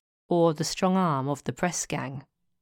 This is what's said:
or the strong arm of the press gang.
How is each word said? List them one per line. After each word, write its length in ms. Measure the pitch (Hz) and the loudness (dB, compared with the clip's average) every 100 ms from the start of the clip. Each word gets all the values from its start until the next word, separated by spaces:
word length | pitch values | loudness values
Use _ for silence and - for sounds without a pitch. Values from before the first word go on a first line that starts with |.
| _ _ - | _ _ -2
or 260 | 175 165 | 4 4
the 100 | 156 | 2
strong 320 | 156 - 190 190 | -2 0 2 4
arm 320 | 180 139 135 | 2 0 -2
of 160 | 139 | -4
the 100 | - | -6
press 320 | 127 180 - - | -4 -2 -2 -4
gang. 380 | 143 127 139 - _ _ _ | -6 -6 -10 -14 _ _ _